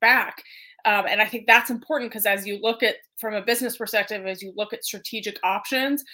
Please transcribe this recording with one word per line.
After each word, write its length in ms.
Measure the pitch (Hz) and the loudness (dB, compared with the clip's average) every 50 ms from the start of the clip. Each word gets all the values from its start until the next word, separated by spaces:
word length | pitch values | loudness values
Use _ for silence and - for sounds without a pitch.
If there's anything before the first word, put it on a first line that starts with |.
back. 420 | 220 233 254 247 185 - - - - - - - - - - _ - | 4 6 6 6 4 -2 -6 -14 -16 -20 -20 -20 -20 -20 -8 _ 2
Um, 220 | 220 208 202 190 - | 4 4 4 4 2
and 140 | 196 208 214 | 2 2 2
I 20 | |
think 220 | 214 240 226 208 | 0 0 -2 4
that's 240 | 233 226 240 233 - | 6 6 6 6 2
important 420 | 240 226 - - 311 277 247 226 - | -6 -6 -4 -2 -2 -2 -2 -4 -4
'cause 140 | 220 208 | -2 0
as 200 | 208 196 196 196 | 2 0 0 -2
you 120 | 208 202 202 | -4 -6 -2
look 220 | 214 226 226 233 247 | 0 -2 0 2 2
at, 140 | 214 - - _ _ _ | 0 0 -2 _ _ _
from 160 | - 226 220 214 | -10 -8 -6 -4
a 80 | 202 196 | -4 0
business 340 | 226 240 233 254 226 247 - | 0 0 0 0 -4 -6 -6
perspective, 480 | 226 202 - 208 196 - 214 196 190 | -6 -2 0 -2 0 -2 -4 -6 -6
as 160 | 190 185 180 196 | -6 -8 -8 -8
you 100 | 190 185 | -10 -6
look 180 | 202 214 208 226 | -6 -6 -6 -6
at 100 | - - | -10 -8
strategic 540 | - - 190 - - 226 220 202 208 196 - - | -8 -10 -10 -10 -8 -8 -8 -8 -8 -8 -2 -2
options 600 | 185 190 208 214 - 269 262 269 285 285 285 - - | 0 0 -2 -2 -2 -2 0 0 0 -2 -2 -4 -8